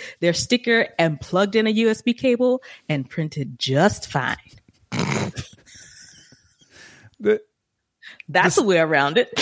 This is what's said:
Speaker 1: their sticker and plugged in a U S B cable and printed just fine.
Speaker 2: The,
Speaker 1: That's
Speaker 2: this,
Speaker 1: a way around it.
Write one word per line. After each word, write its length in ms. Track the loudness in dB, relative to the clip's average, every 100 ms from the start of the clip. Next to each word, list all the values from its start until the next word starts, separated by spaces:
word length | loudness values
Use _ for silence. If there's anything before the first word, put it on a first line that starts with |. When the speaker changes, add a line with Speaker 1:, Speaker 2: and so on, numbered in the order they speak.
| -8 -4
Speaker 1:
their 120 | -2
sticker 560 | -2 -2 -2 0 0 0 0
and 220 | 0 -2
plugged 340 | -4 -2 0
in 120 | 0 0
a 40 |
U 200 | 2 0
S 100 | 0
B 140 | -2
cable 480 | 0 0 2 2 0 -4 -14 -6
and 180 | -4 -4
printed 520 | -6 -6 -6 -10 -8
just 520 | -2 2 2 2 -4
fine. 260 | -4 -4 -6 -12 -20 _ _ _ -6 -4 -4 -6 -10 -14 -18 _ -20 -20 -20 -20 -20 -20 -20 _ _ _ -20 -20 -20 -20 -6
Speaker 2:
The, 200 | 0 0 -2 _ _ _ _ _ -20 -20 -4
Speaker 1:
That's 280 | 2 2 2
Speaker 2:
this, 20 |
Speaker 1:
a 40 |
way 160 | 4 4
around 400 | 4 2 2 2
it. 100 | 0 -2